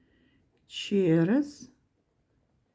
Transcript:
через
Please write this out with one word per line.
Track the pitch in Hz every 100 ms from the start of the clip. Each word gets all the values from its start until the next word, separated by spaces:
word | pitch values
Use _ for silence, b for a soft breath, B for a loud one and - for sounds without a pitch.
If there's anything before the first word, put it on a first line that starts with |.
| _ _ _ _ _ _ _
через | - - 202 185 165 165 254 294 - - _ _ _ _ _ _ _ _ _ _